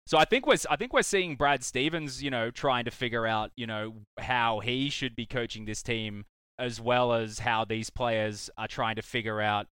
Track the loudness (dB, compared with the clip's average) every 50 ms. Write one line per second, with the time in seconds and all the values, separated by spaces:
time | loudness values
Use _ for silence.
0 | _ 2 6 6 6 6 4 2 4 4 4 4 4 0 -2 -2 -2 0 2 2
1 | 2 4 2 2 2 0 0 2 4 4 4 2 0 -4 -2 0 0 0 0 -2
2 | -6 -6 -8 -6 -4 -2 -2 0 -2 -2 -4 0 2 2 2 2 0 -2 -4 -4
3 | -4 -2 0 0 0 2 0 0 -2 -4 -6 -8 -8 -6 -4 -4 -6 -6 -8 -12
4 | -18 _ -12 -8 -2 0 2 4 4 4 2 0 0 -2 0 0 0 -2 -2 -4
5 | -4 -6 -4 -6 -8 -4 -4 -4 -4 -4 -6 -8 -8 -8 -8 -6 -4 -2 -2 -2
6 | -2 -6 -8 -8 -12 -14 _ _ _ _ _ -6 -6 -6 -6 -4 0 2 4 4
7 | 6 4 4 2 2 -2 -6 -4 0 2 2 2 2 0 -2 -4 -4 -6 -4 -2
8 | 0 2 2 2 0 0 -2 -6 -10 -12 -10 -8 -8 -8 -4 -2 -2 -2 -2 -4
9 | -6 -4 -4 -2 -2 -2 0 0 2 2 2 2 0 -4 -10